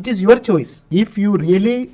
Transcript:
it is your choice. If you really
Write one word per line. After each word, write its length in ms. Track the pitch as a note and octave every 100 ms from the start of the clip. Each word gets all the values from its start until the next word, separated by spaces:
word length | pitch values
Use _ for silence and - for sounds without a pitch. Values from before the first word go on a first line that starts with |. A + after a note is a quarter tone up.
it 80 | G3+
is 120 | G#3 F#3+
your 100 | A#3+ B3
choice. 220 | E3+ B2 - -
If 160 | F3 G#3+ G#3
you 60 | G3+ F#3+
really 420 | D#3 F#3+ A3 B3 B3+